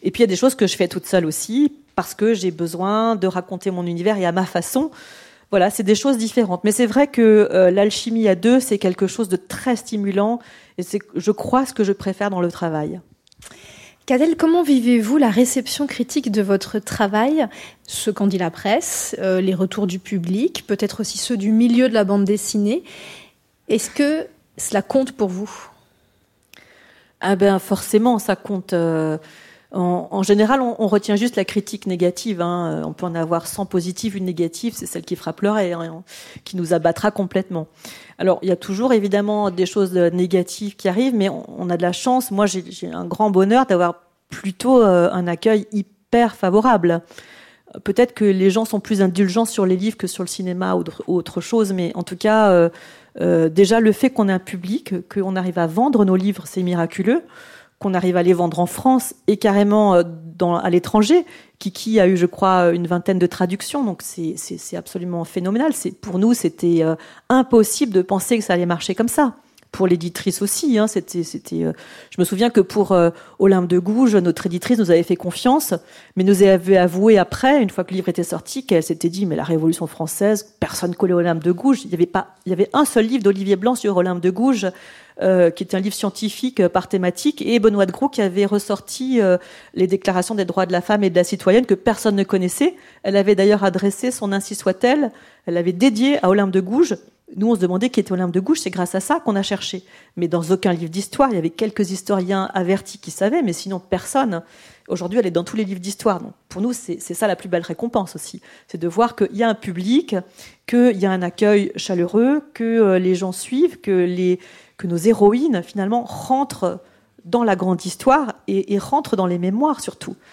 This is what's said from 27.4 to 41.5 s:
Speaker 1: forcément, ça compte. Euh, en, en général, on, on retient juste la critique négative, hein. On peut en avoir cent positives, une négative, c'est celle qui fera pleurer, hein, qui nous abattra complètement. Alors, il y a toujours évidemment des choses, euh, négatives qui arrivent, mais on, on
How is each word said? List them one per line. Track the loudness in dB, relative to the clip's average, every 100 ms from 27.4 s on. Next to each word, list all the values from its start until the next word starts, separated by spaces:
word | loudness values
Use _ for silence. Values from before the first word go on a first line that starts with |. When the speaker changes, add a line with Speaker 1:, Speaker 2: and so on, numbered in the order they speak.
| 4 2
Speaker 1:
forcément, | 0 -4 0 2 2 0
ça | -2
compte. | -4 -4 -8 -2
Euh, | -2 0 0 -2 -4 -8 -20 -20 _ _
en, | -4 -2 -2 -4
en | -4
général, | 2 4 4 2
on, | 0 -2
on | 0
retient | 0 2 0
juste | 0 -2
la |
critique | -2 -4 -6 -10 -6
négative, | 0 0 -2 -6 -4
hein. | -2 -2 -4 -4 -6
On |
peut | -8
en | -6
avoir | -4 -2 -2 -4
cent | -10 -4
positives, | -4 -4 -6 -8 -6
une |
négative, | -6 -4 -6 -4 -8
c'est | -8 -12
celle | -12
qui | -10
fera | -8 -8
pleurer, | -4 -2 0 -2
hein, | -4 -10 -14 -18 -20 -20 -20
qui | -10 -6
nous | 0
abattra | 0 0 0 -2
complètement. | -2 -4 -4 -4 -8 -8 _ -20 -20 -18 -2
Alors, | 0 0
il | 0
y |
a | -2
toujours | -4 -2 2
évidemment | 2 2 0 0 0 -2
des | -2 -2
choses, | 0 0
euh, | 2 2
négatives | 2 0 0 -2 -8 -10
qui | -4 -2
arrivent, | 0 0
mais | 2 -2
on, | -4
on | -12